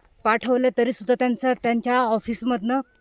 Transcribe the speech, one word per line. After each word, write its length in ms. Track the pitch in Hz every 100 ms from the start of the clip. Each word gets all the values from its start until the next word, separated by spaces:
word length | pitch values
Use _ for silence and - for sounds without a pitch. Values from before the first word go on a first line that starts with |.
| _ _
पाठवलं 460 | 214 226 233 254 254 -
तरीसुद्धा 360 | 240 - 196 247
त्यांचा, 340 | 254 233 262
त्यांच्या 460 | 247 233 233 240 247
ऑफिसमधनं 840 | 240 220 220 226 233 240 214 269 262 _